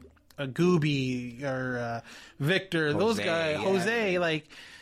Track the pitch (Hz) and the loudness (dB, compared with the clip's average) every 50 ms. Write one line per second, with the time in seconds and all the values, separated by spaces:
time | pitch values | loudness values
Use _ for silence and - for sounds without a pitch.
0 | - - - _ _ _ - - 143 135 120 - 170 180 180 170 147 156 147 139 | -10 -16 -20 _ _ _ -10 -8 -8 -4 0 2 4 6 6 4 4 2 2 0
1 | 131 127 127 123 123 123 117 117 143 139 131 131 131 127 123 120 120 117 117 117 | 0 0 -2 -4 -4 -8 -10 -8 -6 -4 -4 -2 -2 -4 -4 -4 -4 -4 -6 -8
2 | - - - - - - - - 139 147 185 185 190 - - 165 156 147 147 156 | -10 -12 -18 -20 -20 -16 -8 -4 0 0 0 0 0 -2 -2 0 2 2 2 2
3 | 190 226 226 202 202 190 165 165 165 156 151 151 - 190 196 190 175 208 233 233 | 2 2 2 0 0 0 0 0 0 0 0 0 0 2 2 2 2 2 0 0
4 | 220 196 180 180 175 165 160 156 - - - - - - - - | 2 2 2 2 2 0 0 -2 -4 -8 -18 -20 -20 -20 -20 -20